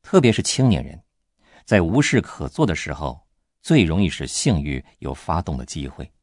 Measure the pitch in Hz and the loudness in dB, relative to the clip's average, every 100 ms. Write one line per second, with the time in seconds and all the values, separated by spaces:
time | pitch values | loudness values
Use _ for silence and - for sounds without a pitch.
0 | - 190 123 110 - - 131 87 64 - | 4 4 6 2 -2 0 2 2 -2 -16
1 | _ _ _ _ _ _ - 107 85 113 | _ _ _ _ _ _ 0 2 2 2
2 | 147 127 - - 71 - 143 78 - 73 | 2 2 0 -8 -10 -2 -2 -2 -6 -8
3 | 71 62 _ _ _ _ - 160 87 82 | -8 -10 _ _ _ _ 2 4 4 2
4 | 95 - 69 - - 95 71 65 - _ | 0 -2 -8 -4 0 0 -2 -8 -10 _
5 | - 67 - 82 92 69 64 80 67 - | -12 -10 -4 -4 -4 -8 -8 -10 -10 -12
6 | 69 _ | -18 _